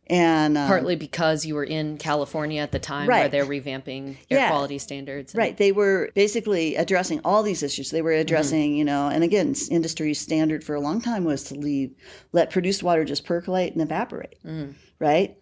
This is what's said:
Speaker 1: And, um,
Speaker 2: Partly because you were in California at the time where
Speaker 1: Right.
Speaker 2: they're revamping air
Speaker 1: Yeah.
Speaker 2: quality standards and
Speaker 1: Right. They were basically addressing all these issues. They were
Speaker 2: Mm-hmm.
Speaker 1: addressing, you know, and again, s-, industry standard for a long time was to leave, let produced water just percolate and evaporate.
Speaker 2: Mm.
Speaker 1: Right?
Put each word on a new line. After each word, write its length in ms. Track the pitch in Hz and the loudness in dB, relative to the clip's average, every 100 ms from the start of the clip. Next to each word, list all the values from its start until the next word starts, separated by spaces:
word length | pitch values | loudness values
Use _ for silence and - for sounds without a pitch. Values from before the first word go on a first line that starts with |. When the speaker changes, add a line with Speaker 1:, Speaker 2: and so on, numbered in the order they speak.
| - | -2
Speaker 1:
And, 500 | 175 170 160 151 147 | 2 4 4 4 2
um, 80 | 143 | 4
Speaker 2:
Partly 300 | 185 170 165 | 2 2 -2
because 500 | 151 - 160 156 156 | -4 0 0 0 -2
you 80 | |
were 80 | 151 | -4
in 360 | 139 156 151 151 | -4 -4 -4 -6
California 640 | 156 147 143 160 151 151 | -2 -2 -2 -4 -4 -4
at 120 | 147 | -4
the 80 | 139 | -4
time 260 | - 143 196 | -6 -4 2
where 140 | 226 | 4
Speaker 1:
Right. 80 | 143 | 4
Speaker 2:
they're 160 | 143 139 | 2 0
revamping 680 | 143 135 135 135 135 139 135 _ | -2 -6 -8 -8 -10 -10 -14 _
air 100 | 269 | 2
Speaker 1:
Yeah. 80 | 233 | 2
Speaker 2:
quality 280 | 151 143 139 | 2 -2 -6
standards 540 | - 139 139 139 131 | -8 -10 -10 -10 -6
and 60 | 214 | -2
Speaker 1:
Right. 180 | 202 - | -2 2
They 140 | 202 | 2
were 400 | 196 202 190 - 202 | 4 4 2 2 2
basically 580 | 208 226 214 185 160 | 2 2 0 0 0
addressing 460 | - 170 185 180 156 | 0 0 0 0 -2
all 200 | 160 208 | 2 2
these 180 | 214 165 | 2 -2
issues. 280 | 143 - 139 | -4 -6 -4
They 120 | 160 | -2
were 80 | 160 | 2
Speaker 2:
Mm-hmm. 100 | 160 | 2
Speaker 1:
addressing, 520 | 156 156 147 156 147 | 2 2 2 2 2
you 100 | 147 | 2
know, 240 | 147 143 143 | 0 0 0
and 140 | 147 | 2
again, 280 | 170 208 151 | 2 4 2
s-, 180 | 139 - | -2 0
industry 460 | 170 160 160 156 | 0 0 -2 -2
standard 500 | 147 - 156 156 156 | -2 -2 0 2 -2
for 100 | - | -4
a 60 | 147 | -4
long 200 | 143 208 | -2 -2
time 240 | 240 220 | -2 -2
was 200 | 165 139 | 0 -2
to 100 | - | -4
leave, 400 | 139 147 139 131 - - - _ | -6 -4 -2 -4 -8 -20 -20 _
let 180 | 170 156 | 2 2
produced 320 | 190 180 190 | 0 0 -2
water 220 | 175 165 | 0 0
just 200 | 147 143 | 0 -4
percolate 480 | - 170 175 185 180 | -4 -4 -2 -2 0
and 100 | 165 | -2
evaporate. 540 | 156 160 247 - - - | -2 -2 -6 -8 -14 -16
Speaker 2:
Mm. 300 | 160 160 139 139 _ _ | -12 -10 -10 -14 _ _
Speaker 1:
Right? 360 | 151 156 196 - | 2 4 2 -4